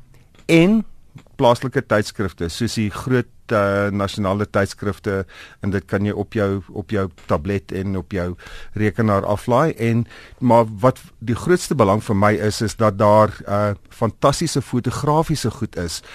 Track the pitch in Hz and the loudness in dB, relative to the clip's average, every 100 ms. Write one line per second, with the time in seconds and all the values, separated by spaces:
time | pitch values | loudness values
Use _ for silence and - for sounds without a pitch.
0 | - - _ - - 165 180 220 - - | -20 -20 _ -12 2 4 6 2 0 -12
1 | - - - - 120 120 131 131 - 107 | -20 -20 -16 2 2 4 0 -4 0 0
2 | - - 95 - 85 - 113 117 104 - | 0 -4 -6 -4 -8 -4 -4 -2 -2 -4
3 | 127 127 - - - 107 98 101 101 98 | -2 -2 -2 -12 -2 0 2 0 0 -2
4 | 98 - 95 101 101 104 98 - 101 - | -4 -2 -2 -2 0 0 -2 -4 -6 -4
5 | 107 98 95 - - - 101 98 - 98 | -4 -4 -6 -14 -20 -8 -4 -4 -2 -2
6 | 104 101 101 110 98 98 - - - 104 | 0 -2 -4 -2 -2 -2 -6 -12 -4 -4
7 | 95 - - 85 87 101 - 92 98 95 | -4 -8 -2 -2 0 -4 -4 -6 -4 -4
8 | 82 98 90 90 - - - 104 107 107 | -4 -6 -4 -8 -14 -16 -10 -2 -2 0
9 | 110 98 98 104 - 120 160 - 117 117 | 2 2 0 -2 0 2 2 0 0 0
10 | 113 - - - 123 117 110 104 127 - | -2 -10 -20 -2 4 4 4 2 0 0
11 | - - 113 113 165 180 - 143 101 107 | -8 -10 -6 -2 0 0 0 2 4 2
12 | - 98 104 107 107 - 107 - 107 101 | 0 2 2 2 -2 -2 -4 0 0 4
13 | 104 107 104 - - 101 104 98 - - | 4 6 4 0 -4 -2 0 -4 -12 -4
14 | 113 - 139 - 165 139 - 123 120 - | -4 0 0 0 -2 -2 -2 -4 -2 -2
15 | 147 156 165 147 113 - 107 - 87 - | 0 0 0 -2 -4 -4 -8 -6 -8 -8
16 | - | -14